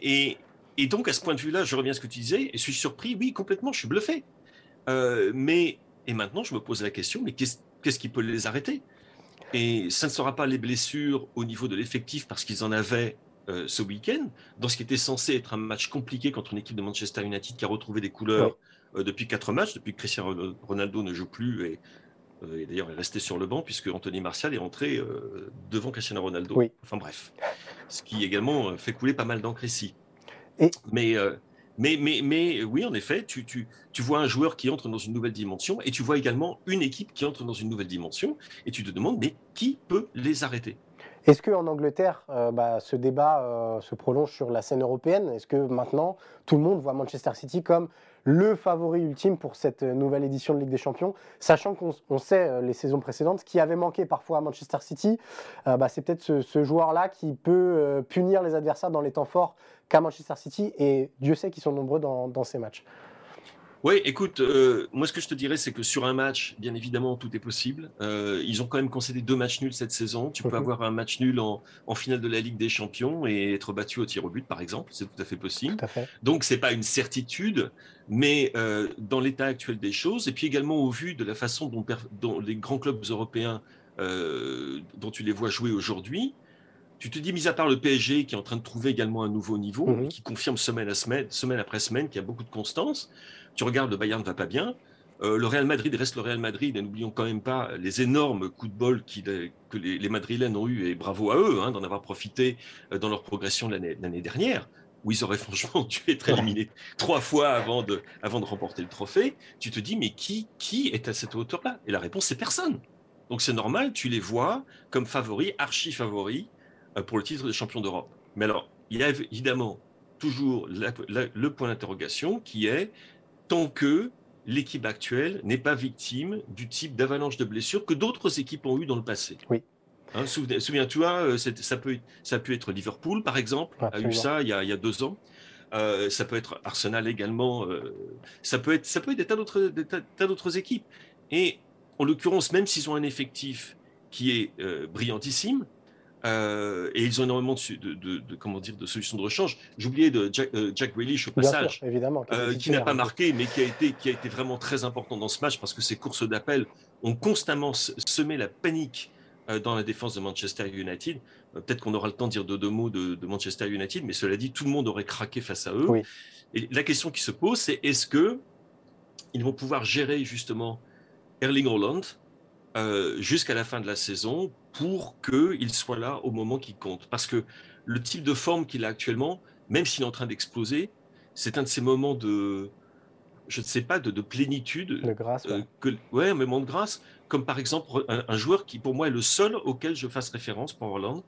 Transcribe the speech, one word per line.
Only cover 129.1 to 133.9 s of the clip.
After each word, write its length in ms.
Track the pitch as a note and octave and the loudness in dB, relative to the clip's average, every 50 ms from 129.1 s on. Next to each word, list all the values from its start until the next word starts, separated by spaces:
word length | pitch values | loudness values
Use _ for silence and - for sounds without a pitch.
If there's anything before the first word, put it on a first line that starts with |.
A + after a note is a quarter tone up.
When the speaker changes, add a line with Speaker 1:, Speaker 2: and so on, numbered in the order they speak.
| G#2 - - - - - - - | -4 -4 -6 -8 -10 -8 -2 0
Speaker 2:
Oui. 140 | A#2+ A2+ - _ _ _ _ _ _ _ _ - - | 0 0 0 _ _ _ _ _ _ _ _ -8 -4
Speaker 1:
Hein, 100 | G#2+ C#3 | -4 -4
souviens, 360 | C3 - D#3 C3+ A#2+ C3 B2+ | -2 -2 -2 -2 0 0 -2
souviens-toi, 500 | - - D3 C#3 B2+ B2 - D#3 E3 F3 | 0 0 2 2 2 2 2 2 2 4
euh, 260 | F3 F3+ E3+ C#3 B2 A#2 | 4 2 2 2 2 2
c'est, 200 | - C3 A2+ - | 0 -2 -4 -4
ça 180 | - - C3 | -4 -2 -2
peut, 220 | A2+ - C3+ B2+ B2 - - - - - | -2 -2 -4 -4 -6 -6 -14 -20 -18 -6
ça 160 | - B2+ A#2 | -2 -2 -2
peut 140 | - C3 B2 | 0 -2 -4
être 180 | A#2 - G2+ | -2 -2 -4
Liverpool, 500 | F#2+ G2 F#2 G#2+ - - - E3 G3+ A3 | -6 -4 -4 -6 -6 -6 -4 -2 -2 -2
par 160 | G#3+ - B2 C3+ | 0 0 0 0
exemple, 380 | B2+ A2 C3+ D3 E3 - - - | 0 0 0 -2 -2 -4 -6 -4
Speaker 2:
Absolument. 260 | B2 G#2+ | -4 -4